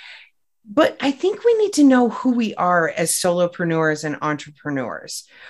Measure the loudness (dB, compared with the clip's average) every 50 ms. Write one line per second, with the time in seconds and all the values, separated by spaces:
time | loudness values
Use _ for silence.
0 | -20 -20 -20 -20 -20 _ _ _ _ _ _ _ _ -6 0 0 0 0 0 -2
1 | -4 -4 -2 0 -2 -2 -2 0 2 2 2 2 2 0 2 4 6 6 6 6
2 | 4 2 -2 -2 -2 0 0 0 -2 -4 -4 -2 0 2 2 2 2 0 -2 -4
3 | -2 -2 -2 -2 0 0 0 2 0 -2 -2 -4 -2 -2 0 0 0 0 0 -2
4 | -4 -8 -6 -4 -4 -4 -4 -6 -8 -14 -20 _ _ -6 -6 -4 -6 -6 -8 -10
5 | -12 -14 -14 -16 -16 _ -20 -20 -20 -20